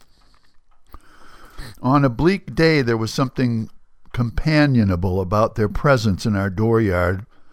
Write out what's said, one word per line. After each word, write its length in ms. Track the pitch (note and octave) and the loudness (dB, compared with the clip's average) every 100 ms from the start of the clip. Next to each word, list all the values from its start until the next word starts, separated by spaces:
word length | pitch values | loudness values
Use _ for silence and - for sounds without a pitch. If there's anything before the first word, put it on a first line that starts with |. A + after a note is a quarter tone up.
| - _ _ _ - - _ - - - - - - - - - A#2+ - | -20 _ _ _ -20 -20 _ -20 -20 -20 -20 -20 -20 -20 -20 -18 -18 -8
On 220 | B2 C#3+ | 0 2
a 60 | C#3 | 2
bleak 440 | A2+ D#3 G3 - | 2 0 0 -4
day, 280 | A#2+ D#3+ D3+ | 0 2 2
there 160 | A#2+ A2+ | 2 0
was 160 | A2 | -2
something 560 | - C3 - B2 A2+ G#2+ - - - - | -2 -4 -2 -2 -2 -6 -12 -20 -20 -12
companionable 1080 | - A#2+ - D#3 D#3 D3 B2+ G2+ F2 F#2+ F#2 | -6 -4 -2 0 2 4 4 2 0 -2 -2
about 340 | F2+ G#2 A2 - | -2 0 0 0
their 140 | G#2 | -2
presence 560 | - D3+ C3 G#2+ F2+ A#2+ | 0 2 2 2 -2 -2
in 100 | G#2 | -2
our 140 | G2 | -2
dooryard. 760 | F2+ A2 A2+ G#2+ F2+ F2 F#2+ A2 - - | -2 0 2 2 0 0 -2 -8 -20 -20